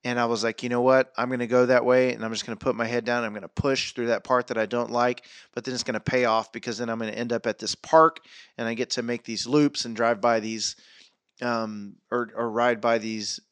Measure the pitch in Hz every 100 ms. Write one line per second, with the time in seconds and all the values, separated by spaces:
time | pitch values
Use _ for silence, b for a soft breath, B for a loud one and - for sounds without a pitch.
0 | 123 120 117 117 113 113 123 123 127 131
1 | 127 - 123 127 120 127 123 123 123 127
2 | 127 117 113 110 - 110 135 113 113 120
3 | 117 120 113 104 87 - 143 131 - -
4 | 117 110 - 127 120 113 107 120 117 117
5 | 123 123 B B B - 117 127 - 110
6 | - 131 123 110 110 117 127 110 117 113
7 | 113 107 120 117 117 104 107 - - 160
8 | 160 - B B B - 117 117 120 -
9 | 117 120 - 107 117 147 143 147 120 113
10 | 117 113 120 113 110 113 104 - b b
11 | b b _ _ 123 117 110 107 101 -
12 | _ 120 113 110 117 110 123 113 117 117
13 | 110 110 101 - _